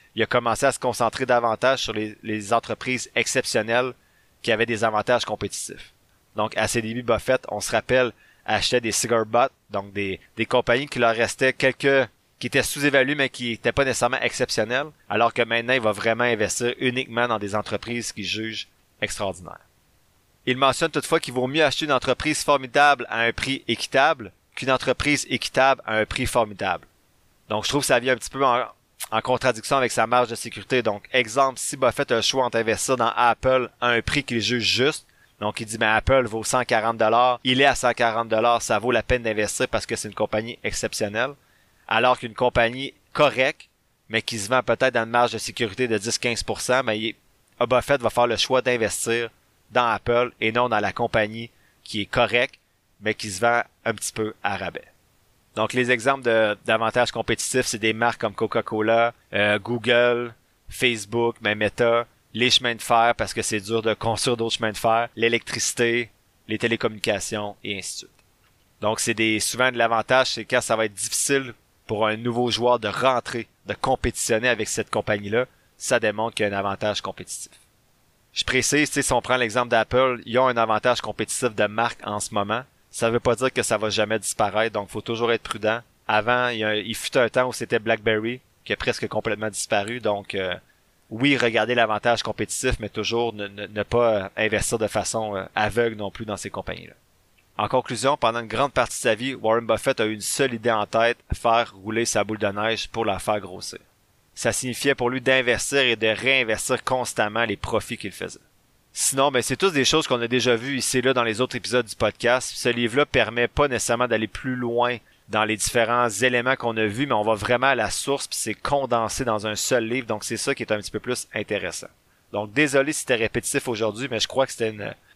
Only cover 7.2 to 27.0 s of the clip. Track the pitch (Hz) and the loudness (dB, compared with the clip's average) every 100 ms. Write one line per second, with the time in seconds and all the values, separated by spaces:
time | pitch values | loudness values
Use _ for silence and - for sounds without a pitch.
7.2 | - 131 - 104 - 113 - 127 127 - | 2 -2 -2 -8 -2 -2 2 2 2 -2
8.2 | _ _ - 107 - 123 117 101 117 117 | _ _ -2 0 2 0 0 -2 0 0
9.2 | 110 120 135 _ _ 101 101 98 101 92 | 2 2 0 _ _ -8 -6 -4 -4 -4
10.2 | - - 113 127 120 120 143 127 117 113 | -10 -6 0 0 2 0 0 2 2 4
11.2 | 113 - 131 - 135 123 139 139 120 _ | 0 2 0 2 0 2 2 4 2 _
12.2 | _ - 123 139 - 151 143 135 131 147 | _ -10 -2 0 0 0 4 4 4 0
13.2 | 135 - 123 113 120 117 135 120 120 123 | -2 -4 -6 -2 -2 2 2 2 0 0
14.2 | 120 - 127 - 107 123 151 - - 104 | -2 -2 -2 0 0 -2 -4 -10 -4 2
15.2 | 117 123 113 117 117 131 110 101 110 113 | 2 2 0 0 2 2 2 0 0 2
16.2 | 120 113 101 - 120 - 127 123 131 117 | 2 2 0 -2 -4 -2 -2 -2 -4 -2
17.2 | 120 110 101 104 101 104 - 120 110 - | 0 0 -2 -6 -4 -6 -6 -6 -6 -8
18.2 | 92 104 110 107 - _ _ - 107 - | -8 -6 -6 -10 -12 _ _ -8 -6 -4
19.2 | 101 90 85 - _ _ _ _ _ _ | -6 -6 -12 -18 _ _ _ _ _ _
20.2 | _ _ - 127 135 139 165 147 - 165 | _ _ -4 2 2 2 0 -2 0 0
21.2 | - 127 127 151 151 - 151 131 - 127 | 0 -2 -2 2 2 0 0 0 0 -2
22.2 | 151 147 - 143 131 143 143 139 123 113 | -2 -2 2 0 2 4 6 4 0 0
23.2 | 117 113 135 135 - 117 - 135 143 151 | 0 0 -4 -4 -4 -4 0 2 2 2
24.2 | 101 _ _ - 127 131 - 123 147 147 | -6 _ _ -8 0 0 2 0 0 0
25.2 | - 127 - - 135 131 - 110 107 - | 0 -4 -2 2 4 2 0 0 0 -2
26.2 | 123 123 110 98 98 85 - _ | -2 0 0 -2 -4 -4 -8 _